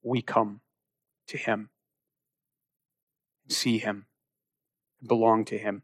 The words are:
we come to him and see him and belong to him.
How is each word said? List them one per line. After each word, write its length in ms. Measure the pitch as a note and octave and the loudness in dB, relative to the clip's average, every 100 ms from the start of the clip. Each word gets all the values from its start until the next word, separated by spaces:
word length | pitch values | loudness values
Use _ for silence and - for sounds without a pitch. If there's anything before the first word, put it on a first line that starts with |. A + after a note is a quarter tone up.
| A#2+ | -2
we 160 | B2 | -4
come 380 | - - A2 G2+ _ _ _ _ _ _ - | 0 0 0 -4 _ _ _ _ _ _ -16
to 100 | D3+ | -10
him 320 | - G#2+ G#2+ _ _ _ _ _ _ _ _ _ _ _ _ _ _ _ _ _ _ | -4 -4 -4 _ _ _ _ _ _ _ _ _ _ _ _ _ _ _ _ _ _
and 80 | |
see 240 | - - A2+ | -4 0 0
him 280 | G#2+ G2+ G2 _ _ _ _ _ _ _ _ _ | 0 -6 -10 _ _ _ _ _ _ _ _ _
and 80 | A#2 | 0
belong 380 | A#2+ A2+ A2 G#2+ | 4 6 4 2
to 120 | G#2+ | -4
him. 240 | G#2 G2+ | -6 -6